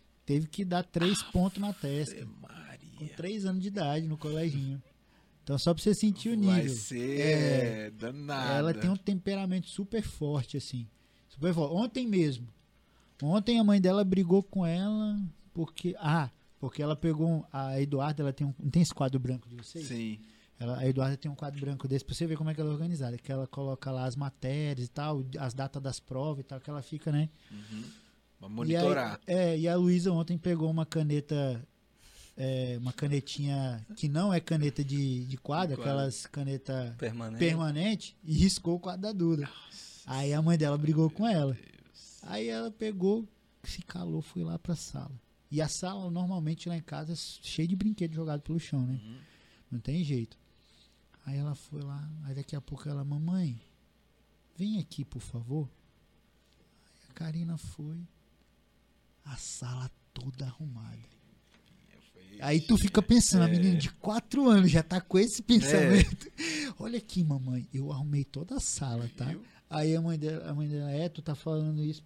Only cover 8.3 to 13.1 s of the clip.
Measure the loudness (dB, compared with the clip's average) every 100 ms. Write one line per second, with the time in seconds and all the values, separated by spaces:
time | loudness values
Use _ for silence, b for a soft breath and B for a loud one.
8.3 | -4 0 2 2 0 0 0 0 -2 -2
9.3 | -2 0 -2 -4 -8 -4 -4 -4 -4 -2
10.3 | -2 -2 -6 -6 -8 -10 b b b b
11.3 | -2 0 2 0 0 0 -2 2 4 4
12.3 | 0 -8 -16 _ _ b b b